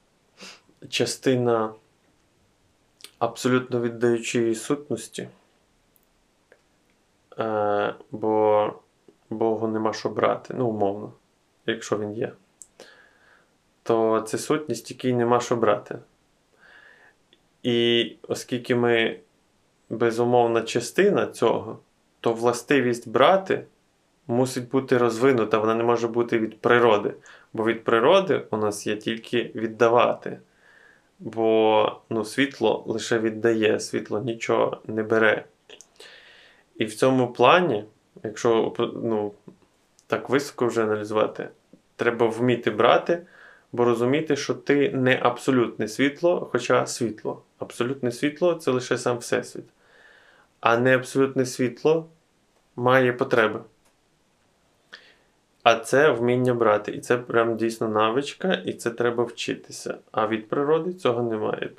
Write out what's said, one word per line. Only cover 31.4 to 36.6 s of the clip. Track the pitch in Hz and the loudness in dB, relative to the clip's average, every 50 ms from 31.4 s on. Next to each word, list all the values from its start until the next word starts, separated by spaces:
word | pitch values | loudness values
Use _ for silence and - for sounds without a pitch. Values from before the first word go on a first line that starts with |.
| 113 113 110 110 110 110 110 107 107 - - - _ - | 2 4 4 4 4 4 4 4 2 0 -2 -8 _ -6
ну, | 113 110 107 | -6 -6 -6
світло | - - 139 139 135 - - 113 107 - - - | -4 -2 -2 -2 -2 -2 0 0 0 0 0 -4
лише | - 113 110 107 - 123 113 | -6 -6 -6 -4 -2 -2 0
віддає, | 113 113 110 107 113 117 113 110 107 107 107 - | 0 -2 -2 0 0 2 2 2 2 2 2 0
світло | - - - 110 110 - 113 104 | -2 -6 -8 -8 -6 -6 -6 -4
нічого | - 113 113 113 - - 117 113 113 107 - - - | -4 -6 -6 -6 -4 -2 0 2 0 0 -2 -6 -10
не | - 110 110 107 | -6 -6 -4 -2
бере. | 107 117 110 113 107 104 - - - _ _ _ - - - _ _ _ - - - - - - - - - - - _ _ | 0 2 4 4 4 2 0 -4 -10 _ _ _ -20 -20 -20 _ _ _ -20 -20 -20 -20 -20 -20 -20 -20 -20 -20 -20 _ _